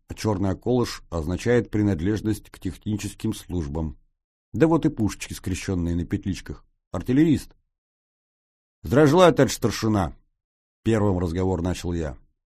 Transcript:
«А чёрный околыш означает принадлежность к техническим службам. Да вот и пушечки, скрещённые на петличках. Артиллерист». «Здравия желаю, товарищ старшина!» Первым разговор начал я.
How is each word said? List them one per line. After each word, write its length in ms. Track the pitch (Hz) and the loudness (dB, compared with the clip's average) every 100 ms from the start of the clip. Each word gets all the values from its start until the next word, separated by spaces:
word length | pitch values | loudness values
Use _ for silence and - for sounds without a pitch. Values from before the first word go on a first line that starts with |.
| - | -18
«А 60 | |
чёрный 380 | - 110 98 98 | -6 -2 0 -2
околыш 500 | 92 - 123 117 - - | -2 -2 0 0 -6 -8
означает 640 | 85 76 90 113 120 117 | -6 -4 -2 2 2 2
принадлежность 800 | 107 104 87 87 107 107 104 - | 0 0 0 -2 -2 -2 -6 -8
к 80 | - | -12
техническим 760 | 92 82 104 107 101 - 110 | -10 -8 -6 -6 -6 -6 -6
службам. 640 | 104 - 90 73 73 80 - _ _ _ _ _ | -6 -6 -6 -4 -4 -6 -8 _ _ _ _ _
Да 140 | 101 160 | 2 4
вот 200 | 165 156 | 4 2
и 20 | |
пушечки, 460 | - 104 - - | 0 -2 -4 -10
скрещённые 600 | - - 92 - 92 85 | -10 -6 -6 -4 -2 -2
на 100 | 85 | -2
петличках. 600 | 85 - - 87 - 76 _ _ _ | -2 -4 -4 -6 -8 -16 _ _ _
Артиллерист». 640 | 95 - 127 165 127 - _ _ _ _ _ _ _ _ _ _ _ _ _ | -8 0 2 4 2 -2 _ _ _ _ _ _ _ _ _ _ _ _ _
«Здравия 240 | - 120 156 | 0 4 6
желаю, 280 | 160 180 | 8 6
товарищ 200 | 151 123 | 6 2
старшина!» 600 | - 113 - 113 104 82 - _ _ _ _ _ _ | 2 -2 -2 0 0 0 -6 _ _ _ _ _ _
Первым 360 | - 110 101 90 | 0 2 2 0
разговор 440 | 90 85 92 90 | -2 0 0 0
начал 300 | 87 87 87 | -2 -4 -4
я. 260 | 85 78 65 _ _ | -4 -4 -8 _ _